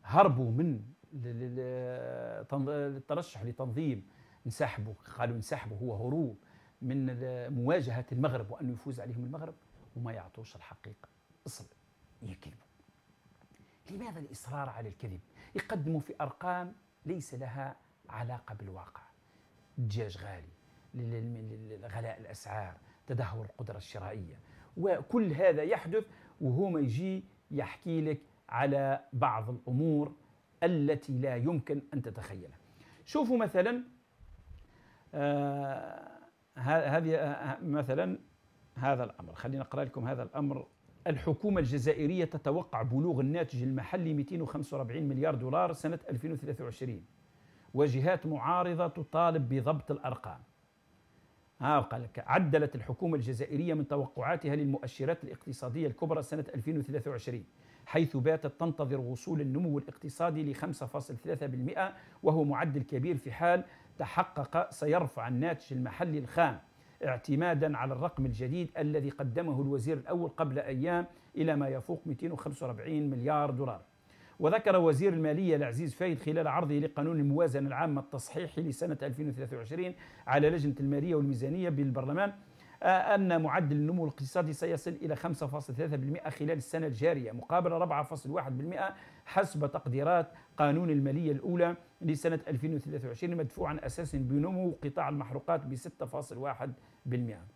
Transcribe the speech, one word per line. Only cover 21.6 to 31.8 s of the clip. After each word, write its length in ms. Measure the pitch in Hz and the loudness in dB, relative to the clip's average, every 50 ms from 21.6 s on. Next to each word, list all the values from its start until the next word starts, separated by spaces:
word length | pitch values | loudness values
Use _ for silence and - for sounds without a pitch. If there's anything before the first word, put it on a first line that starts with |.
| 110 107 107 98 | -14 -14 -14 -14
ل-، 40 | - | -12
غلاء 340 | 113 95 117 113 110 85 - | -10 -8 -8 -8 -8 -8 -10
الأسعار، 560 | 110 - 107 - - 98 101 110 101 90 82 - - - - _ _ | -14 -16 -16 -16 -10 -8 -6 -6 -6 -8 -12 -18 -20 -20 -20 _ _
تدهور 380 | - 131 113 117 95 101 113 110 | -4 -2 -2 -2 -2 -4 -8 -10
القدرة 320 | 104 - - 120 107 101 | -10 -10 -10 -10 -10 -10
الشرائية، 640 | 104 - - - 104 92 98 101 107 90 80 - - - - - - - - - | -12 -12 -12 -12 -8 -8 -6 -8 -8 -10 -12 -14 -20 -20 -20 -20 -20 -20 -14 -6
وكل 540 | - 170 196 175 - - - - 240 220 175 | 0 2 2 2 2 0 0 2 2 4 2
هذا 320 | 147 139 190 185 160 151 151 | 2 6 6 6 6 6 2
يحدث 420 | 170 220 - - 160 180 220 220 - - - - - - _ | 2 0 0 0 0 -2 -2 -2 -2 -16 -20 -20 -20 -8 _
وهو 280 | 156 131 123 147 196 190 | 0 2 4 4 2 2
ما 100 | 170 156 | 2 2
يجي 440 | 143 123 110 139 180 190 190 190 - - - _ _ _ | 2 2 0 0 0 -2 -2 -4 -6 -12 -20 _ _ _
يحكي 500 | 147 135 123 - - - - 170 165 160 | -4 -4 -4 -4 -8 -8 -4 -2 0 0
لك 200 | 156 156 147 - - _ _ _ _ - | 2 0 -2 -2 -6 _ _ _ _ -4
على 540 | - 117 139 139 139 139 139 135 139 - - - - | 2 2 4 4 4 4 4 2 0 -2 -4 -6 0
بعض 360 | 123 147 131 110 110 107 113 | 2 2 2 2 0 -2 -4
الأمور 680 | 123 117 - 127 123 135 156 165 151 147 147 147 - - - _ _ _ _ _ _ _ 170 | -6 -6 -4 0 2 2 4 4 4 4 2 0 -6 -14 -20 _ _ _ _ _ _ _ 2
التي 540 | 175 180 156 143 147 151 135 - - 131 | 4 4 4 4 4 2 0 -2 -2 -2
لا 180 | 123 135 135 123 | 0 0 0 0
يمكن 460 | 120 123 160 175 143 - - 143 143 | 0 0 2 2 0 0 -2 -4 -4